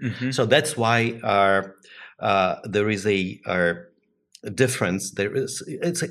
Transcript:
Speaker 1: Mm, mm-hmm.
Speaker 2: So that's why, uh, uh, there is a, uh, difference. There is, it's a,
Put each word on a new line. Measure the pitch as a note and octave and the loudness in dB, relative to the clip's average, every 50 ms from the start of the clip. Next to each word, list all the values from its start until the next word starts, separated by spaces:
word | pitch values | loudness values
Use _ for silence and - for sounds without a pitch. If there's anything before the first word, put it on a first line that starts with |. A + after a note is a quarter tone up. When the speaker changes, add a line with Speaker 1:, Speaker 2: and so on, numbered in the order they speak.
Speaker 1:
Mm, | C3+ B2 | -8 -8
mm-hmm. | G2 - B2+ C3 | -6 -6 -6 -2
Speaker 2:
So | C3 C3+ A#2+ | 0 0 2
that's | G#2+ B2+ D3+ D3+ - - | 4 4 4 4 2 -2
why, | - A2+ A2+ A#2 A#2 A2+ A2+ A2+ A2+ A#2+ | 0 2 2 4 4 2 0 -2 -4 -2
uh, | A2+ G2+ G2+ G2 G2 G2 G2 F#2+ - - _ - - - - - - - - | 2 4 4 6 6 4 2 0 -2 -8 _ -20 -20 -20 -20 -20 -20 -12 -4
uh, | - A2 G2+ G2 F#2 F#2 E2 - - | 0 2 2 4 2 2 0 -4 -6
there | A2 F#2+ G#2 G#2 G#2+ | -4 0 0 0 0
is | G#2+ G2 F#2+ | 0 -2 0
a, | G#2+ G2+ F#2+ F#2 F#2 F2+ - - | 0 0 0 0 -2 -6 -8 -6
uh, | - F#2 F2+ F2 E2+ E2+ E2+ - - _ _ _ _ _ _ _ _ - - - - G#2 | -4 0 0 2 0 0 -2 -8 -18 _ _ _ _ _ _ _ _ -20 -16 -14 -6 -2
difference. | - C3 A#2+ - - A2 F2+ F2+ F#2+ - - | 0 0 0 0 0 -2 -2 -2 -2 -4 -6
There | - - G2 G#2 - | -6 -4 -4 -4 -2
is, | C3+ - - - - - - | -4 -6 -6 -8 -10 -10 -12
it's | - - - F3 F3 - - | -10 -6 -4 -4 -4 -4 -6
a, | - | -6